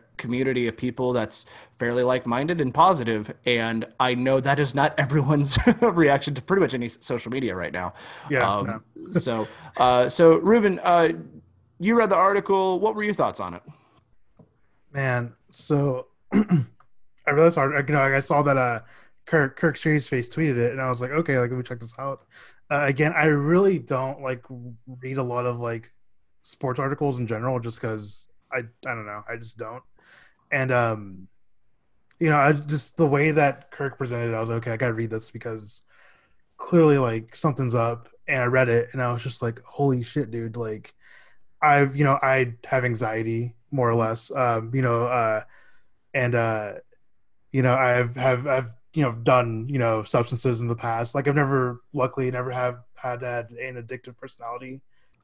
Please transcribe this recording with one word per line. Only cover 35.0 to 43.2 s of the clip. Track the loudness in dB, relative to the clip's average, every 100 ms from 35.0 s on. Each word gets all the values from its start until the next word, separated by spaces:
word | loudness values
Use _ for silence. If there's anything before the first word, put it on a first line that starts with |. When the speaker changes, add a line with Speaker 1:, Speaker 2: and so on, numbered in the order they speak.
| -4
Speaker 2:
this," | -6 -10
because | -12 -10 -12 -14 -20 _ _ _ _ _ _ _ -16
clearly, | 2 6 6 6
like, | 2 -2 -8 -4
something's | -2 -2 -2
up. | 0 0 -4 -12 _ -4
And | -2
I | 2
read | 4 4
it, | 2 0
and | -4
I | -4
was | -4
just | -8 -6
like, | -6 -8
"Holy | -10 -2 0 0
shit, | -2 -6 -6
dude!" | -6 -8 -8
Like, | -8 -10 -14 _ -20 -20 -20 -20 -18 0
I've, | 4 6 4 2
you |
know, | 2 2
I | 2 2 0 -6
have | -4 -2
anxiety | 0 -2 -4 -4